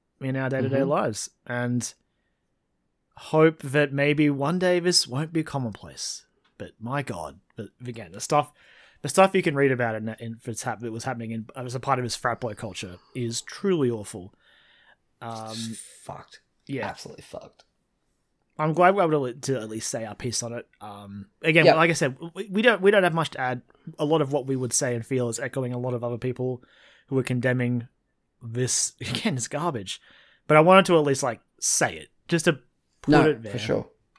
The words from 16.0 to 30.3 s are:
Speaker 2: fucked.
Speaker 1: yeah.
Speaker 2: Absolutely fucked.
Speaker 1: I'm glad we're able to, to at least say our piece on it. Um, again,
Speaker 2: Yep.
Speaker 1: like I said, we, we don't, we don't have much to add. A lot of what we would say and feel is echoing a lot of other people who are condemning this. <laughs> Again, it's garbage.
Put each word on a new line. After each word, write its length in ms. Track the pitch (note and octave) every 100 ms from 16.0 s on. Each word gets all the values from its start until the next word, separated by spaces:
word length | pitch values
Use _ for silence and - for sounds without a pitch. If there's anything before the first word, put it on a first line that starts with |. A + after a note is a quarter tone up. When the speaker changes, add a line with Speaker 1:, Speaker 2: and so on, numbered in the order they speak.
Speaker 2:
fucked. 380 | - - - - _ _ -
Speaker 1:
yeah. 200 | C3+ G2+
Speaker 2:
Absolutely 360 | - - -
fucked. 400 | - - - _ _ _ _ _ _ _ _ _ _ -
Speaker 1:
I'm 140 | D#3
glad 200 | D#3 F3+
we're 100 | G3+
able 220 | E3+ D3+ B2+
to, 60 |
to 260 | C3 C3+ B2+
at 100 | A2
least 200 | A2 -
say 160 | A#2+ A2+
our 80 |
piece 300 | - B2+ A2
on 100 | A#2
it. 140 | A#2 - _
Um, 460 | G#2+ G#2 G2+ G2+ G2 _
again, 240 | D#3+ D#3+ D#3+
Speaker 2:
Yep. 100 | D#3
Speaker 1:
like 120 | E3+
I 40 |
said, 240 | E3 D3 C3+ E3+ F#3
we, 120 | G#3+
we 140 | F#3+
don't, 180 | A#3+ G3
we 120 | F#3+
don't 100 | G#3
have 100 | F3+
much 180 | E3 D3+
to 80 | -
add. 200 | B2+ B2+ - _ - -
A 80 | D3+
lot 160 | D#3
of 100 | C3+
what 140 | C#3 C3
we 100 | C3
would 180 | B2+
say 200 | - C3+
and 100 | A#2+
feel 260 | A2+ C3 A#2+
is 100 | A2+
echoing 340 | C3 C#3 B2
a 60 | B2
lot 160 | B2+ B2
of 80 |
other 160 | A#2+ A#2+
people 420 | B2+ B2 B2+ B2+ - _ _ _ _
who 100 | C3+
are 60 |
condemning 640 | B2+ B2+ B2+ B2+ B2 B2 A#2+ _ _ _ _ _
this. 500 | A#2+ A#2+ B2+ - - -
<laughs> 40 |
Again, 340 | B2+ - A3+ C3
it's 120 | A2+
garbage. 520 | C#3+ E3+ B2+ F#2+ - _ _ _